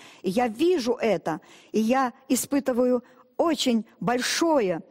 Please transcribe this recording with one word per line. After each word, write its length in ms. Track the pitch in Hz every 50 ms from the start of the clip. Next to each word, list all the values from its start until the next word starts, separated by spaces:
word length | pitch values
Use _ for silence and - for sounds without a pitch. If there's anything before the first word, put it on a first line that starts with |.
| - - - - -
и 80 | -
я 180 | 175 233 247 247
вижу 440 | 208 233 311 349 370 320 220 240 233
это, 480 | - - 226 190 165 - 175 156 - - - - - - _ -
и 80 | 208
я 320 | 220 220 254 262 269 240 - _ _ -
испытываю 760 | 277 233 - - 277 285 277 - 254 226 254 247 247 240 - - _ - - _ _
очень 480 | - 294 339 311 - - 262 233 220 208 - _ -
большое, 840 | 190 160 147 247 247 - - - 330 330 311 277 220 185 170 160 - -